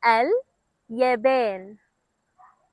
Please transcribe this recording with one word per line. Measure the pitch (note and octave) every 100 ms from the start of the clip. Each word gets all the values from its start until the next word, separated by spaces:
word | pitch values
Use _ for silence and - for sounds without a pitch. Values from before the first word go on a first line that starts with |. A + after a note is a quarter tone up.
Al-Yaban. | A#3 A3+ B3+ A#4 C5 _ _ _ _ A3+ B3+ B3 A#3 C4 A#3 F#3+ F#3+ G#3+ _ _ _ _ _ _ - _ _